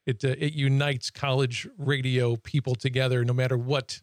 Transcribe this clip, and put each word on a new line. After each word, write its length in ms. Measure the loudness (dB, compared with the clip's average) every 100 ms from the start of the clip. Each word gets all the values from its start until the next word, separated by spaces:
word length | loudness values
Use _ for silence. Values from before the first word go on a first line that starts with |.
| -6
it, 180 | -2
uh, 40 | -2 -2
it 160 | -2
unites 560 | 0 2 2 2 -2 -6
college 580 | -4 0 2 0 -2 -10 -6
radio 600 | -2 0 2 2 2 0
people 400 | -2 -2 0 -2
together, 480 | 0 0 2 2
no 80 | 2
matter 240 | 2 0 0
what 420 | 0 -2 -2 -12